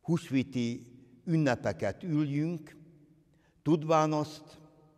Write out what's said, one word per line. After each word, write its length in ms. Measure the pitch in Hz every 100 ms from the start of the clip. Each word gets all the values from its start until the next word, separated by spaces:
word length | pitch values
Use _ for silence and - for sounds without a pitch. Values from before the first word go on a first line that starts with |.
húsvéti 840 | - 165 - 135 120 127 117 120 - - - -
ünnepeket 760 | - 160 147 120 117 95 104 95
üljünk, 720 | 190 151 151 143 156 170 - - - - - _ _ _ _ _
tudván 500 | - 165 156 160 156
azt 480 | 151 151 - - - - - -